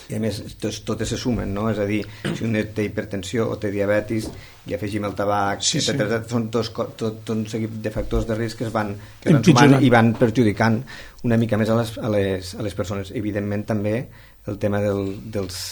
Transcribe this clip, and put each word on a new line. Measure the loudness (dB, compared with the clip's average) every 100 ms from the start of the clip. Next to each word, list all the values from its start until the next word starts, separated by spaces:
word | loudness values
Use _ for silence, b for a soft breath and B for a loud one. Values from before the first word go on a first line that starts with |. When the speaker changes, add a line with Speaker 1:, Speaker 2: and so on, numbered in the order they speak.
| B
Speaker 1:
I | -2
a |
més, | -2 -2 -8 -6
tos-, | -6 -4 -4
totes | -4 -2
se | -2
sumen, | 0 0 0
no? | -2 0
És | 0
a | 0
dir, | 0 -2 B
si | -6 -4 -2
un | 0 -2
té | -2 -2
hipertensió | -2 -6 -6 -4 -2 -2
o | -2
té | -4
diabetis, | 0 2 2 0 -2 -4 -10 B B B
i | -6
afegim | -4 -4
el | -4 -2
tabac, | 0 2 2 0
Speaker 2:
Sí, | -2 0
sí. | 0
Speaker 1:
etcètera, | 0 0 -2
són | -2 -2 -2
dos | -2 -2
co-, | -4 -6 -4
tot, | -6 -4 -4
tot | -4
un | -2
seguit | -4 -4 -4
de | -4
factors | -4 -2 0 0
de | -2
risc | -2 -4
que | -4
es |
van, | -2 -2 -6 B B
que | 4
es | 6
van |
sumant | 8 8 8
Speaker 2:
Empitjorant. | 8
Speaker 1:
i | 8
van | 8 6 6
perjudicant | 4 4 4 4 2 2 -2 B B B
una | 0 2
mica | 2 2
més | 2
a | 2
les, | 0 -4
a | -2
les, | 0 2 -2 -6 -8
a |
les | -6 -4
persones. | -4 -6 -6
Evidentment, | -6 -2 -2 -2 -2 -2
també | -2 0 -2 -4 B B B -10
el | -4
tema | 0 0
del, | 0 0 -2 -6 -8
dels, | -6 -6 -6 -10